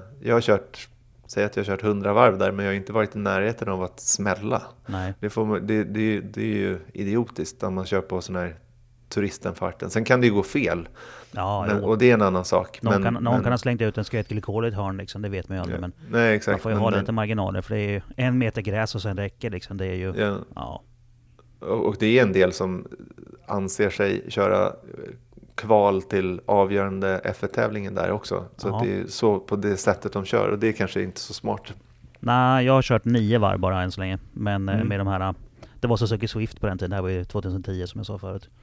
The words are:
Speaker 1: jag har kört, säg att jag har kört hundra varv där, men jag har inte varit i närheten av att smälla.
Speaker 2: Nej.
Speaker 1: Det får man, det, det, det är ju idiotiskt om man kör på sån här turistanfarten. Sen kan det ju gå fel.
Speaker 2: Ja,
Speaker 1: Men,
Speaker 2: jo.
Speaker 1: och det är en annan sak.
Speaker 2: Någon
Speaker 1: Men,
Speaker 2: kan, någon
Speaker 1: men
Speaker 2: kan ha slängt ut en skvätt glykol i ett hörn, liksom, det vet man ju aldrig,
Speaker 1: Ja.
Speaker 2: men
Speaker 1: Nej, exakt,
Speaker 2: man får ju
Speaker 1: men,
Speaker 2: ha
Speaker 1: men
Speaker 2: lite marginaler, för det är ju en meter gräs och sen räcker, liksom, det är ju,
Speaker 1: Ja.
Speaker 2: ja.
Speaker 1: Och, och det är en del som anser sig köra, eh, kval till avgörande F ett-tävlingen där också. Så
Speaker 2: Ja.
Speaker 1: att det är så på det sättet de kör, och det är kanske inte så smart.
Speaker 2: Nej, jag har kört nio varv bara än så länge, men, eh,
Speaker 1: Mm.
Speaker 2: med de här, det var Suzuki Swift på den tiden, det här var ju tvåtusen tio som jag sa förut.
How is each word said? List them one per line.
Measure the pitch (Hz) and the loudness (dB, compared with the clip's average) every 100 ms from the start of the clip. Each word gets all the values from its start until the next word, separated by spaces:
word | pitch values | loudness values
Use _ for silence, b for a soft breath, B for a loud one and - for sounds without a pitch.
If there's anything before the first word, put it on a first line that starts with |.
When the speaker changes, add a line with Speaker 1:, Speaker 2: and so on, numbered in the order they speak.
| 95 - | -10 -8
Speaker 1:
jag | 117 | 2
har | 117 | 2
kört, | 117 101 - - - - _ _ - | 6 4 2 -18 -20 -20 _ _ -8
säg | - | -2
att | 104 110 | -2 -2
jag | |
har | 98 | -4
kört | 95 | -2
hundra | 107 101 98 | 0 0 2
varv | 104 123 95 | 6 6 6
där, | 98 | 2
men | 98 | 0
jag | 98 | -2
har | 98 | -2
inte | 95 | -2
varit | 107 104 107 | 0 0 -2
i | |
närheten | 101 95 104 113 101 | -2 0 0 -2 -4
av | 92 | -4
att | 92 - | -6 -6
smälla. | - - 101 92 104 120 - - - | -2 0 0 -2 -2 -4 -6 -16 -8
Speaker 2:
Nej. | 95 92 98 | -6 -6 -6
Speaker 1:
Det | 104 | -4
får | 113 110 | -2 0
man, | 104 101 | -2 0
det, | 110 | -2
det, | 101 104 110 104 | -2 -2 0 0
det | 98 107 | -4 -6
är | 110 104 | -4 -2
ju | 98 92 - | -2 -4 -8
idiotiskt | - 101 113 120 - 80 - | -8 -2 -2 -2 -6 -10 -6
om | 95 | -4
man | 92 92 | -4 -2
kör | 95 | -2
på | 92 92 | -2 -6
sån | - 92 | -4 -6
här | 87 85 _ - - _ - | -6 -8 _ -20 -20 _ -8
turistanfarten. | - 101 - - 90 95 - 92 | -4 -4 -4 -8 -6 -6 -6 -4
Sen | 113 | -2
kan | 110 127 | 2 6
det | 123 | 6
ju | |
gå | 101 | 4
fel. | 95 147 101 87 82 B B B B | 0 0 0 -2 -6 B B B B
Speaker 2:
Ja, | - 95 104 92 | -6 -4 -2 0
Speaker 1:
Men, | 101 | 0
Speaker 2:
jo. | 101 | 2
Speaker 1:
och | 110 | 4
det | 123 | 6
är | |
en | 117 | 6
annan | 98 92 | 6 2
sak. | 90 90 - - | 2 2 0 -2
Speaker 2:
Någon | 117 | 2
Speaker 1:
Men, | 101 | 2
Speaker 2:
kan, | 98 | 2
någon | 120 117 | 0 0
Speaker 1:
men | 123 | 2
Speaker 2:
kan | 117 | 2
ha | 120 | 0
slängt | 127 120 | 0 0
ut | 110 107 | 0 -2
en | |
skvätt | 104 117 104 | -4 -4 -4
glykol | 104 - 104 | -4 -4 -2
i | 117 | -2
ett | |
hörn, | 101 98 95 | -2 -4 -6
liksom, | 95 101 | -8 -8
det | 104 | -6
vet | 98 85 | -6 -6
man | 95 | -6
ju | |
aldrig, | 87 85 | -4 -4
Speaker 1:
Ja. | |
Speaker 2:
men | 90 - - | -6 -10 -2
Speaker 1:
Nej, | 113 117 107 | 2 4 4
exakt, | - | 2
Speaker 2:
man | 98 | 0
får | 113 | 0
ju | |
Speaker 1:
men, | 104 | 2
Speaker 2:
ha | 110 | 2
Speaker 1:
men | 98 | 2
Speaker 2:
lite | 98 | 0
marginaler, | 113 107 110 95 95 | -2 -2 -2 -2 -4
för | - | -4
det | 107 | -2
är | 104 | -2
ju | 101 - - | -4 -6 -2
en | 123 127 | 0 2
meter | 113 117 | 0 -2
gräs | 107 104 110 | -2 -2 -2
och | 107 | -2
sen | 107 95 | -4 -4
räcker, | 101 - 117 | -4 -6 -8
liksom, | 92 - 98 | -8 -8 -6
det | 95 | -4
är | |
ju, | 92 92 92 | -4 -4 -2
Speaker 1:
Ja. | 104 98 - | -2 -2 -8
Speaker 2:
ja. | - - - - _ _ _ _ _ - - | -12 -10 -12 -16 _ _ _ _ _ -20 -10
Speaker 1:
Och, | - 110 - | -4 0 0
och | - | 2
det | 110 123 | 4 6
är | |
en | 113 | 6
del | 95 90 | 6 4
som | - 92 90 - - - - - - - | 2 -4 -4 -10 -16 -20 -20 -20 -18 -6
anser | 101 95 - 104 | -4 -2 0 0
sig | - 101 98 - | 2 0 0 -2
köra, | - 98 98 98 | 0 4 4 2
eh, | - - - - - - - - | -2 -14 -16 -16 -16 -20 -20 -18
kval | - 110 107 101 95 | -6 4 6 6 2
till | - 98 92 90 - | 0 0 0 -2 2
avgörande | 101 98 101 98 95 95 92 | 4 4 2 0 -2 -2 0
F | 95 98 | -2 -4
ett-tävlingen | - - 117 107 98 | -4 0 -2 -2 -6
där | 98 90 | -2 -2
också. | 104 - 92 95 - | -2 -4 -6 -6 -8
Så | 101 | -4
Speaker 2:
Ja. | 107 | -2
Speaker 1:
att | |
det | 104 98 | 0 -2
är | 92 | -4
så | - 113 98 | 0 2 2
på | - 104 | 0 -2
det | 101 95 | 0 0
sättet | - 98 104 | 2 0 0
de | 101 | -6
kör, | 95 113 101 | 0 0 2
och | 101 | 2
det | 113 | 0
är | |
kanske | 107 95 98 | 0 -2 -2
inte | 95 - | -4 -6
så | - | -12
smart. | - 110 107 - - - - - - | -8 -6 -6 -8 -18 -20 -20 -20 -8
Speaker 2:
Nej, | 117 123 127 131 127 | 0 4 4 4 6
jag | |
har | 135 | 4
kört | 127 113 | 4 2
nio | 117 120 107 117 | 4 2 4 4
varv | 101 92 | 4 2
bara | 92 92 | 0 0
än | 90 | -2
så | 87 | -4
länge, | 95 95 - | -4 -6 -8
men, | - 104 98 98 | -6 -2 -2 0
eh, | |
Speaker 1:
Mm. | 101 110 | 0 0
Speaker 2:
med | 101 | 0
de | 98 | 0
här, | 95 95 92 - - B B | 0 -2 -4 -10 -20 B B
det | 120 | 0
var | 113 | 2
Suzuki | 107 107 107 | 2 0 -2
Swift | 110 110 - | -4 -6 -4
på | 104 | -4
den | 92 | -2
tiden, | 90 | -4
det | 98 | -2
här | |
var | 92 | -2
ju | 92 | -2
tvåtusen | 90 104 95 92 | -4 -6 -4 -6
tio | 92 92 90 | -6 -6 -6
som | 107 | -8
jag | 107 | -8
sa | 101 | -8
förut. | 95 98 - - | -8 -10 -12 -20